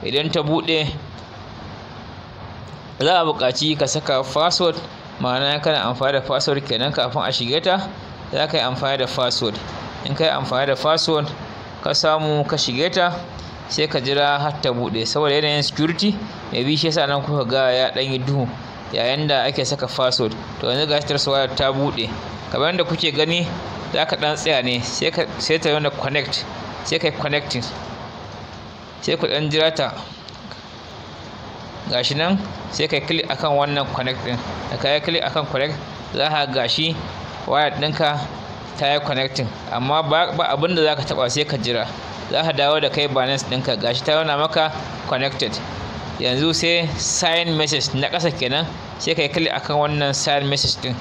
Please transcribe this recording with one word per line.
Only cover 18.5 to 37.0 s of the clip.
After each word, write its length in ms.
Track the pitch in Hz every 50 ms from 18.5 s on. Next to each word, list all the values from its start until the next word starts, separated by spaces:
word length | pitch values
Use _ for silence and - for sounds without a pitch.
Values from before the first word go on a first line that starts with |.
| - - - - - - - - -
yayin 340 | - 113 123 131 143 151 147
da 160 | 143 135 120
ake 220 | 135 143 - 135
saka 220 | 120 147 135 131 120
password. 480 | - - 131 127 123 - 131 110 220 - - - - -
To, 80 | - 120
yanzu 200 | 120 135 151 151
ga 120 | 147 147
shi 60 | 147 -
Trust 200 | 147 143 - 147
Wallet 280 | 135 139 135 127 127
ta 160 | - 143 135
buɗe. 380 | 135 135 139 143 - - 113 107 110 - - - - - - -
Kamar 200 | - 123 139 160 180
yadda 100 | 180 170
kuke 280 | - 170 160 - 165 139
gani, 320 | 139 156 160 170 175 175 - 87 - - - - - - - -
za 120 | - 156
ka 100 | 156 -
ɗan 200 | - 147 151 151
tsaya 260 | 151 - 160 156 135 123
ne, 160 | 127 123 120
sai 300 | 117 - - - - 160
ka, 120 | 165 - 170 - - -
sai 180 | - - 160 165
ta 100 | 165 160
nuna 180 | 147 151 151 143
connect, 560 | - - - 139 139 147 131 123 123 - - - - - - - - - -
sai 160 | - 151 160
ka 80 | - 160
yi 60 | - -
connecting. 440 | - 147 143 147 147 147 - 127 113 - - - - - - - - - - - - - - - - - - - - - - - - - - -
Sai 160 | - - 151 160
ku 100 | - -
ɗan 220 | - 143 151 151
jira 200 | 147 156 156 160 156
ta. 160 | 151 139 120 - - - - - - - - - - - - - - - - - - - - - - - - - - - - - - - - - - - - - - - -
Ga 120 | - 123 123
shi 120 | - 143
nan, 220 | 147 160 175 196 196 196 - - - - -
sai 160 | - - 147 156
ka 80 | 160
yi 60 | 143
click 260 | 135 147 165 165 - -
akan 220 | - 131 - 156 143 143
wannan 280 | 143 147 143 143 139 139 -
connect 300 | - 127 127 131 - -
ɗin. 120 | 117 123 117 - - - - - -
Da 60 | - 123
ka 100 | - 135 143
yi 60 | 151
click 220 | 147 - 165 160 -
akan 220 | 135 123 156 147 139
connect, 240 | - 131 135 151 156 147 - - - - - - -
za 140 | - 135 151
ka 160 | 156 151 143
ga 220 | 135 127 131 120 117
shi 280 | - - 160 165 165 160